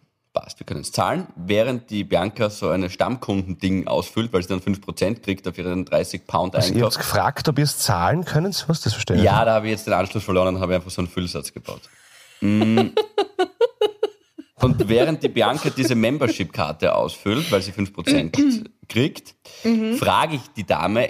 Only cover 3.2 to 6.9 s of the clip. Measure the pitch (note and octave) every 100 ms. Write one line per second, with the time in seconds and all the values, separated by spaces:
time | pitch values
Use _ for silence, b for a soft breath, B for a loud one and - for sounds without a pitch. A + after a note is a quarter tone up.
3.2 | - G2 F#2 F2 F#2 F#2+ - D2 F#2 A2
4.2 | A#2 F#2 F2+ F#2+ G2+ F#2+ - F2 F#2 A#2
5.2 | - F#2+ F2+ F2 F2+ F2+ - D2+ - -
6.2 | - E2 F2+ - F#2 G2+ A2